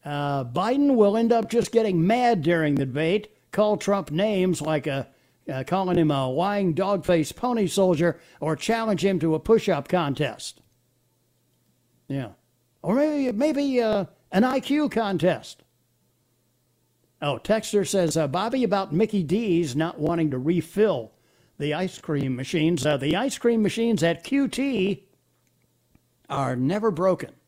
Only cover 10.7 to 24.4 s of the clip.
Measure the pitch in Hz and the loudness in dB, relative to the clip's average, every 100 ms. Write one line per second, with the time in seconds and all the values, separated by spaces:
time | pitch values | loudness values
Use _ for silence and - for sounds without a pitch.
10.7 | _ _ _ _ _ _ _ _ _ _ | _ _ _ _ _ _ _ _ _ _
11.7 | _ _ _ _ 139 113 - _ _ _ | _ _ _ _ -6 -6 -14 _ _ _
12.7 | _ 160 240 302 294 262 208 302 277 285 | _ -2 2 2 0 -2 0 0 0 0
13.7 | 247 226 208 180 _ _ 185 254 262 262 | 0 0 0 -4 _ _ 2 2 0 0
14.7 | 294 294 226 208 180 175 123 - - _ | 0 0 0 -2 0 0 0 -6 -20 _
15.7 | _ _ _ _ _ _ _ _ _ _ | _ _ _ _ _ _ _ _ _ _
16.7 | _ _ _ _ _ 147 123 - 220 - | _ _ _ _ _ -6 -4 -2 -2 0
17.7 | 208 190 196 170 160 147 170 220 262 226 | -2 0 0 0 0 -2 -2 -2 0 0
18.7 | 196 190 156 214 208 151 196 226 170 160 | 0 -2 0 0 0 0 -2 0 0 0
19.7 | 131 160 - 151 170 156 127 139 175 156 | -2 -2 -2 -2 0 -2 -2 0 -2 -2
20.7 | 190 214 143 110 _ _ _ _ - 147 | 0 0 0 -8 _ _ _ _ -8 -4
21.7 | 147 190 - - 147 135 127 131 170 156 | -4 -6 -8 -6 -4 -2 -4 -4 0 0
22.7 | 170 143 143 139 180 262 - 240 226 202 | 2 0 0 0 0 -2 0 0 2 0
23.7 | 220 233 196 165 165 - 277 | 0 0 2 0 -2 -2 -2